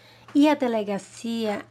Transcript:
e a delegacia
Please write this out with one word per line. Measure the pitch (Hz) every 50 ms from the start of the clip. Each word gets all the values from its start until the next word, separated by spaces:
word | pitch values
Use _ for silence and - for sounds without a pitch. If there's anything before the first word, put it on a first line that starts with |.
| _ - - - - - -
e | 285 285 311
a | 285
delegacia | 294 262 240 226 220 208 202 202 190 - - - - - 233 233 226 220 214 202 - - -